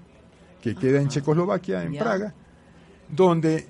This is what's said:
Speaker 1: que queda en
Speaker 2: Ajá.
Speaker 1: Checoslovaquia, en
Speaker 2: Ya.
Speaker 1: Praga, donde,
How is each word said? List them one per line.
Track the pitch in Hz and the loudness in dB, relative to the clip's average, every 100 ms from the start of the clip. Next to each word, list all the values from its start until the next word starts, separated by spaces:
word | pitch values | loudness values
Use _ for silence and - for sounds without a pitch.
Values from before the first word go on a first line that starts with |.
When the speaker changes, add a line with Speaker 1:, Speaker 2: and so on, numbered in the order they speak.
| - - - - - - | -16 -20 -20 -20 -20 -10
Speaker 1:
que | 117 - | -8 -2
queda | 131 139 | 2 2
en | 143 | 0
Speaker 2:
Ajá. | 143 | -2
Speaker 1:
Checoslovaquia, | 147 156 180 190 185 185 | 0 0 0 -2 -4 -6
en | 170 | -6
Speaker 2:
Ya. | 139 | -4
Speaker 1:
Praga, | 226 196 208 - - - - - - - - | -2 -2 -6 -12 -20 -20 -20 -20 -20 -20 -6
donde, | 143 185 165 160 156 | 2 4 4 2 0